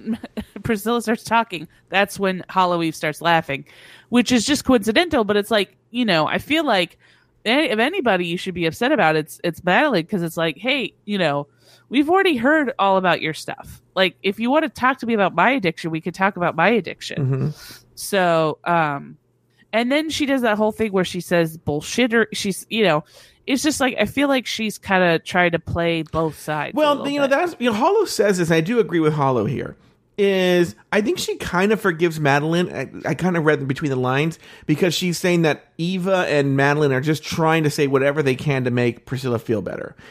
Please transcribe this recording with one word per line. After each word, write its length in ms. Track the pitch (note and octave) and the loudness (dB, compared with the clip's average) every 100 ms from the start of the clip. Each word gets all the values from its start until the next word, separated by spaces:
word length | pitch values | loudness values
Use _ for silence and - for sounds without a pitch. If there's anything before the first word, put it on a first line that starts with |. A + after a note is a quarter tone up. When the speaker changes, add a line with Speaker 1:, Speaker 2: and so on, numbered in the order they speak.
| - A3+ - | -8 -8 -8
Speaker 1:
<laughs> 360 | - - G#3 | -12 -12 -10
Priscilla 380 | A3 G#3+ G#3+ A#3+ | -4 -4 -2 -2
starts 220 | G#3+ A3+ | -2 -4
talking, 440 | - A#3 A3+ E3 D3 _ - | 0 0 0 -6 -12 _ -2
that's 300 | F#3 G3+ - | 0 0 0
when 240 | G3 F#3 - | -2 -4 -4
Hollow 320 | F#3+ F3+ F3 | 0 2 2
Eve 120 | D#3+ - | -2 -2
starts 260 | D#3 D3+ | -6 -2
laughing, 440 | E3 E3 D#3+ C#3 - - - - - | 2 2 0 -6 -10 -20 -20 -20 -2
which 220 | A#3+ A#3+ | 0 2
is 140 | B3 G#3 | 2 2
just 200 | C#4+ - | 0 2
coincidental. 580 | B3 G3 A#3 F4 C#4+ | 2 2 0 2 0
But 140 | G3+ G#3 | 2 0
it's 140 | G3+ | 2
like, 240 | A3 F#3+ _ _ | 0 -2 _ _
you 140 | A#3+ A3+ | -2 2
know, 220 | E3 D3+ | 2 2
I 100 | - | -2
feel 280 | - D#4 D4+ | -2 -2 2
like 320 | G3 E3+ _ _ _ _ _ G#3 | 0 0 _ _ _ _ _ -2
a-, 260 | C4 D#4 | 0 0
if 80 | G#3+ | 0
anybody 460 | B3+ G4 A#3+ F#3 F3 | 0 0 0 0 0
you 100 | F3 | -4
should 160 | G3 F3 | -6 -4
be 100 | E3 | -4
upset 260 | - B3 | 0 0
about, 240 | D4 D#3+ D#3 | 4 4 2
it's, 240 | D#3 - | -2 -6
it's 200 | F3 - | -6 -4
Madeline, 420 | - G3+ D4+ G3 D#3+ | 0 2 2 0 -2
'cause 160 | G3 | -4
it's 160 | E3 E3 | -4 -2
like, 200 | E3 - | -2 -2
"Hey, 360 | B3 C#4 G3+ _ - | -4 -2 -4 _ -6
you 120 | G3+ | -2
know, 300 | D#3+ C#3+ C#3+ _ _ _ - | 0 -2 -6 _ _ _ -4
we've 200 | B3+ D4 | 0 2
already 260 | F#4 F#4+ B3+ | 4 2 2
heard 360 | B3 D#4 B3+ - | 2 2 0 0
all 200 | G3 F#3+ | 2 2
about 240 | F#3 D#3 | 2 0
your 120 | D#3 | -2
stuff. 480 | D3+ - - - - _ F3+ | -8 -10 -14 -14 -20 _ -2
Like, 200 | F#3 - | -2 -2
if 180 | F#3+ G3+ | -4 -2
you 120 | A#3+ | 0
wanna 160 | D4+ D#4 | 0 0
talk 300 | - B3+ C4+ | 0 0 0
to 60 | A3+ | -2
me 80 | |
about 200 | A3 F3+ | 0 0
my 180 | D#3+ G#3 | 2 0
addiction, 400 | C4+ F#3 - E3 | 2 -2 -4 -6
we 100 | D#3+ | -6
could 120 | F3+ | -6
talk 220 | - G3 G3+ | -2 -2 0
about 180 | E3+ D#3+ | -2 2
my 140 | F3+ | 2
addiction." 480 | A#3 E3 - - - | 2 -2 -10 -10 -4
Speaker 2:
Mm-hmm. 320 | C3 C3+ C#3 D3+ - - _ - | -2 -2 -4 -6 -16 -20 _ -14
Speaker 1:
So, 640 | - G3+ F3 E3 D#3 - - | -2 2 2 2 0 -2 -2
um, 520 | E3+ D#3 C#3+ D3 D3+ _ _ _ _ _ | 0 0 -4 -10 -20 _ _ _ _ _
and 180 | A3 A#3+ | -2 0
then 180 | D4 D#4 | 0 0
she 160 | C#4+ C#4 | -2 0
does 160 | C#4 | 0
that 160 | A#3+ G#3 | 2 2
whole 140 | A3 | 0
thing 200 | G#3+ A3 | 0 -2
where 140 | F#3+ F3 | 0 -2
she 160 | F3+ | -4
says 360 | - F3 E3 D#3+ | 0 2 0 -2
bullshit, 560 | - D3 - - B3 | -6 -4 -4 0 2
or 140 | A#3 G#3+ | 2 0
she's, 320 | - G3+ - - | -2 -4 -6 -4
you 140 | A3 | 0
know, 200 | G3 D3+ - - - _ - | 2 2 -2 -18 -20 _ -4
it's 140 | C4 | -2
just 180 | D#4 C4+ | 0 0
like, 160 | C4 - | -2 -2
I 60 | G#3 | -2
feel 220 | C4+ C#4+ | 0 0
like 200 | C4 - | 0 -2
she's 320 | - G#3+ - | -6 -6 -6
kinda 400 | - F#3+ F3+ D#3+ | 0 2 4 2
trying 320 | - F#3 F3 | 0 0 2
to 80 | E3 | 0
play 420 | - F3 E3+ E3 | -4 -2 -2 -2
both 380 | D#3 D#3+ D#3+ - | -4 -4 -4 -4
sides 340 | - D3+ C#3 | -8 -6 -4
a 40 | D4 | 0
Speaker 2:
Well, 180 | D4+ C#4+ | 0 0
Speaker 1:
little 140 | C#4 | -2
Speaker 2:
you 100 | C#4+ | -2
know, 80 | C#4 | 0
Speaker 1:
bit. 40 | C#4 | 0
Speaker 2:
that's, 180 | F4 - | -2 -2
you 100 | A#3+ | -2
know, 60 | G#3+ | 2
Hollow 300 | D#4 G#4+ F#4+ | 2 2 0
says 340 | - G#3 F#3 | 0 2 2
this, 100 | E3 | 2
and 60 | E3 | 2
I 60 | |
do 180 | D#3+ A#3+ | 2 0
agree 200 | E3 E3+ | 0 2
with 140 | D#3 | 0
Hollow 320 | D3+ C3+ B2 G#2+ | 2 0 0 0
here, 300 | A2+ - - _ _ _ - | -4 -8 -14 _ _ _ -2
is 580 | G3 F#3+ F3+ F3+ E3+ - - | 0 2 2 2 2 -4 -4
I 100 | G3+ | -2
think 180 | A3 F#4 | 0 -2
she 160 | - G4+ | -4 -6
kind 340 | - F3 G3+ | -4 0 0
of 80 | G#3+ | 2
forgives 400 | G3 D#3+ E3+ D#3 | 0 0 0 0
Madeline. 540 | C#3+ C#3+ D#3 F3 F3 | 2 2 2 0 -2
I, 360 | E2 C3 - - | -4 -10 -6 -4
I 40 | |
kind 240 | D3+ F3+ E3+ | -2 0 2
of 80 | D3+ | 2
read 140 | C#3+ | 2
in 80 | C3+ | 0
between 240 | C#3 D3+ | -4 -2
the 60 | B2+ | -2
lines 420 | B2 C3+ D#3+ - - - - | 0 0 -2 -4 -16 -8 -2
because 300 | D3+ F#3 - | 0 0 0
she's 240 | F3+ E3 | -2 0
saying 240 | F#3 F3 | 0 2
that 220 | D#3 C3+ - - | 2 0 -6 -8
Eva 480 | E3 F#3 F#3 F#3 - | -4 -2 0 0 2
and 300 | C#3+ C#3 C3+ | 2 2 4
Madeline 340 | C#3 D3 D3 | 2 4 2
are 100 | C3 | 2
just 220 | C3+ D3+ | 0 -2
trying 380 | - - D#3+ D#3+ D3 | -4 0 2 2 2
to 40 | |
say 160 | D3+ C#3 | 0 2
whatever 380 | C3+ C#3 D3 | 2 2 2
they 100 | C#3 | 0
can 300 | B2+ D3 C3+ | 0 0 0
to 80 | B2+ | 0
make 340 | B2 A#2+ A#2 - | 2 0 -2 -8
Priscilla 320 | B2+ B2+ A2+ | -6 -2 -2
feel 240 | - G#2+ | -2 -2
better. 340 | F2 - - - - | -4 -8 -12 -16 -10